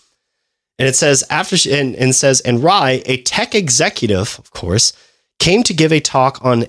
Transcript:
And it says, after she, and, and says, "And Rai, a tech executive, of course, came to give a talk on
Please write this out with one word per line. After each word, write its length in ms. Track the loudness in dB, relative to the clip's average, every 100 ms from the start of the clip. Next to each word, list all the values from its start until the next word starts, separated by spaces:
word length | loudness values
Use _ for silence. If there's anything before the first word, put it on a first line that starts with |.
| _ _ _ _ _ _ _ -4
And 80 | -2
it 80 | 0
says, 280 | 2 0 0
after 280 | -4 -2 -2
she, 160 | 0 -2
and, 180 | -2 -2
and 200 | 0 2
says, 260 | 2 0
"And 220 | 0 0
Rai, 380 | 2 2 2 -2 -2
a 160 | -6
tech 320 | -4 -4 -2
executive, 840 | -2 0 0 0 -2 0 0 -2 -8
of 120 | -16
course, 420 | -12 -4 0 0 -4 _ _ _ -4
came 240 | 0 2
to 100 | 2
give 180 | 2 2
a 80 | 2
talk 440 | 0 0 0 0
on 220 | 0 0